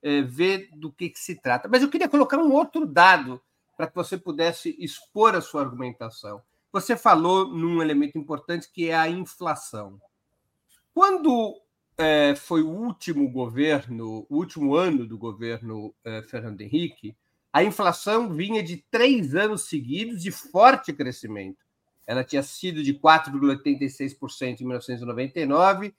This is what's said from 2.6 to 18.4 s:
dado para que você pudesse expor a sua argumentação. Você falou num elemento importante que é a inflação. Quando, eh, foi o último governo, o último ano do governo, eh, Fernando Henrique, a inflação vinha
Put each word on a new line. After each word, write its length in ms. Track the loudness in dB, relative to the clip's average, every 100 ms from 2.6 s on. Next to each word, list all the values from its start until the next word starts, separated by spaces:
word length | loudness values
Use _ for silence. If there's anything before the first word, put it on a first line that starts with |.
| 2 -2 0
dado 560 | 6 8 8 2 -12 _ _ _ _
para 120 | -8
que 80 | -6
você 200 | -6 -8
pudesse 600 | -8 -2 -2 0 -8 -8
expor 540 | -10 -12 _ 4 4
a 80 | 4
sua 200 | -2 -4
argumentação. 800 | -6 -6 -12 -10 -14 -14 -16 -16 _ _ _
Você 240 | -8 -2 0
falou 520 | 6 6 6 2 2
num 340 | -2 -2 0
elemento 360 | 0 0 -2 -4
importante 520 | -8 -10 -6 -8 -8
que 180 | -6 -2
é 60 | 0
a 140 | 0
inflação. 880 | -2 -8 -10 -6 -6 -8 -14 -14 -18 _ _ _ _ _ _ _ _ _
Quando, 680 | 4 4 6 2 2 0 -6 _ _ _ -2
eh, 380 | 2 4 4 2
foi 260 | -2 0
o 80 | 0
último 600 | -2 -8 -8 -6 -2 -2
governo, 960 | -2 -6 -2 0 0 -2 -10 -8 -10 -6
o 80 | -4
último 380 | -4 -4 0 2
ano 320 | 2 0 -4
do 100 | -8
governo, 760 | -10 -8 -8 -8 -10 -12 -12 -14 -12
eh, 160 | -12
Fernando 380 | -12 -12 -12 -14
Henrique, 540 | -4 -4 -4 -8 -18 -20 _ _ _
a 120 | 2
inflação 680 | 2 2 0 0 -2 -2 0
vinha 300 | -4